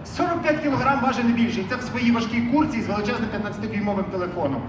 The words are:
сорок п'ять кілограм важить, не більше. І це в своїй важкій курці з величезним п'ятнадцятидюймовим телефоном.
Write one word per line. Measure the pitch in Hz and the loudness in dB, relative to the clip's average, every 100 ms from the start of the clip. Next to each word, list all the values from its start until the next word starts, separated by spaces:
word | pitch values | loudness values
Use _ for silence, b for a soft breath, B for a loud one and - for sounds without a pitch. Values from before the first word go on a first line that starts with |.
| - | -8
сорок | - 349 339 | -2 -2 0
п'ять | 311 302 | 0 2
кілограм | 294 254 269 269 | 0 2 2 2
важить, | 262 247 233 | 2 2 2
не | |
більше. | 214 - 190 | 4 2 0
І | |
це | 190 247 | -2 -4
в | |
своїй | - 240 240 | -4 0 2
важкій | 233 220 233 | 4 2 0
курці | 240 294 311 226 | 2 2 2 0
з | - | -2
величезним | 208 208 233 214 | 0 0 -2 -2
п'ятнадцятидюймовим | 214 208 208 220 202 202 196 180 | -4 -6 -6 -4 -2 0 -2 -2
телефоном. | 185 180 180 143 131 | -4 -4 -2 -2 -2